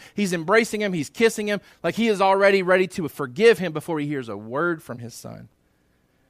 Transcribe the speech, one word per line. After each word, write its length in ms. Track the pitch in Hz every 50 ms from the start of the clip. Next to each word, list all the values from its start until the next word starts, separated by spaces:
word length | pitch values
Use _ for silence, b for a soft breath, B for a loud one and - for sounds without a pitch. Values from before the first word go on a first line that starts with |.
| B B B
He's 200 | 202 208 180 180
embracing 480 | 170 156 170 208 233 233 - 220 208
him. 120 | 214 196 180
He's 160 | 165 131 -
kissing 380 | - - 226 226 - 220 208
him. 140 | 208 208 190 b b b b b
Like, 120 | 170 -
he 120 | 208 233
is 140 | 226 208 180
already 420 | 196 190 190 196 202 196 196 196 180
ready 240 | 180 185 185 185
to 200 | 175 - 196 165 135
forgive 500 | - - 143 123 120 139 220 233 208 160
him 140 | 185 170 156
before 260 | 151 - - 165 151
he 80 | 147
hears 220 | 147 151 135 120 113
a 80 | 101
word 440 | 104 107 113 120 143 170 175 170 156
from 180 | - - 120 117
his 140 | 120 113 -
son. 360 | - - 113 113 107 120 117 _ _ _ _ _ _ _ _ _ _ _ _ _ _ _